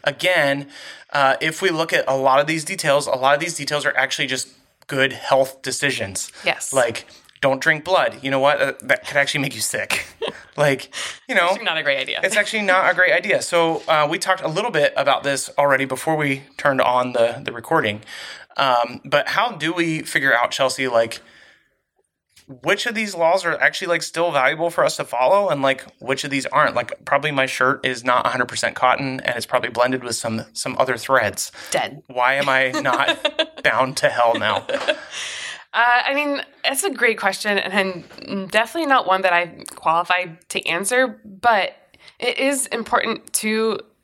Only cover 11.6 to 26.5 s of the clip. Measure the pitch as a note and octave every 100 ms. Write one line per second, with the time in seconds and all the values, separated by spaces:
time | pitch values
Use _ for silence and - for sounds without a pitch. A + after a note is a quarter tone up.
11.6 | G#3 D#3+ C#3+ C3+ C3+ - F#3+ G#3 G3+ A3
12.6 | G3+ F#3 F3+ F3+ F3+ E3+ G3+ D3 - E3+
13.6 | E3 D#3+ - D#3 D3 F#3 F#3+ F3+ D#3+ D#3+
14.6 | A#3 D#3+ C#3+ - C#3 C3 C#3 C3+ - -
15.6 | C#3+ C3+ C3+ B2+ - D#3 C#3+ C3+ - -
16.6 | D3 C3 A#2+ B2+ B2 A#2+ A#2 B2 - A#2+
17.6 | A2 D#3+ A2+ G#2+ - - - - - -
18.6 | C3+ B2 A#2+ B2 C#3+ C#3+ - F#3+ A3+ D#3+
19.6 | D#3 F3 E3+ D#3 - - C3+ A#2+ A#2+ -
20.6 | C3 B2+ C3 A#2 A#2 - - - - _
21.6 | _ _ _ _ _ _ _ _ - B2+
22.6 | D3+ G3+ B3 A3 G#3+ F3+ E3 F#3+ F3 D3
23.6 | D3 - F3+ E3+ D#3 D#3+ F3 C#3+ C3 D#3+
24.6 | E3+ E3+ D3+ - C#3 A#2+ C3 G3 G3 C#3+
25.6 | C3+ C3 - _ A#2 C3+ - D3 -